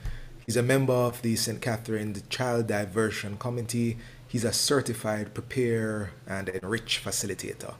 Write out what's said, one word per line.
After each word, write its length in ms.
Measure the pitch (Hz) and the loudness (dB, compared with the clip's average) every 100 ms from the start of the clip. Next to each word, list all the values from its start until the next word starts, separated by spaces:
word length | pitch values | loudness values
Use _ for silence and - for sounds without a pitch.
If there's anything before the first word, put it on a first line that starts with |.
| - - - - - | -6 -6 -8 -10 -2
He's 100 | 113 | 2
a 60 | |
member 320 | 120 135 135 | 4 4 6
of 280 | 123 123 117 | 4 4 2
the 140 | 117 110 | 0 2
Saint 240 | - 104 | 0 -2
Catherine 600 | 123 117 113 110 107 104 - | -2 -2 -2 -2 -2 -6 -6
Child 380 | - 127 120 110 | -2 2 2 2
Diversion 680 | 104 101 104 110 - 104 104 | 2 2 2 2 0 -4 -4
Committee. 640 | 123 120 110 120 117 117 - - - | -4 -2 0 2 2 0 -8 -16 -4
He's 180 | 123 | 0
a 80 | 110 | 2
certified 840 | - - 139 120 113 110 107 104 | 2 4 4 4 -2 -2 -2 -2
prepare 760 | - 117 135 123 113 110 107 98 - - | -6 -4 0 2 2 2 -2 -4 -8 -6
and 220 | 98 92 | -4 -2
enrich 540 | 92 92 110 - - | -4 -2 -2 0 -2
facilitator. 680 | 104 - 104 92 101 95 - - | 0 -2 -2 -4 -6 -8 -10 -12